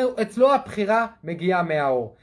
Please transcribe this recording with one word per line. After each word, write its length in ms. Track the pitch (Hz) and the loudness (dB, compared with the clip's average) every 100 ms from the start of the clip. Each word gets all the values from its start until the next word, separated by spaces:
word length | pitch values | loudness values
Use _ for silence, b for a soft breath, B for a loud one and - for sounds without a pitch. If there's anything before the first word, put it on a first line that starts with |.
| 254 247 | 0 -2
אצלו 320 | 214 233 262 | -4 2 4
הבחירה 520 | 269 - 214 202 226 226 - | 4 0 -4 0 0 0 -6
מגיעה 380 | 156 170 180 185 | -12 -4 -2 0
מהאור. 520 | 170 151 139 127 110 - | 0 0 0 0 -4 -12